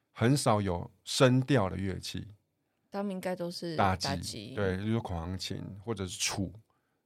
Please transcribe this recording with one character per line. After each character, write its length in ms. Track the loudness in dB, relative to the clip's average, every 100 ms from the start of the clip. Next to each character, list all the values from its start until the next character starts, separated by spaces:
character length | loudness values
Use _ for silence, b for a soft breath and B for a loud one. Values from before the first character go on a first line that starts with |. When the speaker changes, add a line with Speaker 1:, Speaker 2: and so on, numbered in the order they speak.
| _
Speaker 1:
很 240 | 2 4 4
少 240 | 4 4
有 300 | 2 -2 -4 -12
声 360 | -6 6 6 6
调 300 | 6 4 4
的 60 | 0
乐 240 | -4 -4
器。 260 | -6 -8 -10 -16 _ _ _ _ _
Speaker 2:
他 120 | -6
们 100 | -6
应 80 | -4
该 160 | -6 -4
都 120 | -6
是 280 | -6 -4 2
Speaker 1:
打 180 | 2
击。 140 | 2 0
Speaker 2:
打 80 | -4
击。 380 | -4 -8 -8 -2
Speaker 1:
对， 200 | 0 0
就 80 | 0
是 120 | -2
口 160 | -2
簧 240 | -6 -4 -6
琴 240 | -6 -8 -10 -10
或 100 | -8
者 100 | -4 -6
是 120 | -4
杵， 320 | -4 -2 -4 -6 _ _ _ _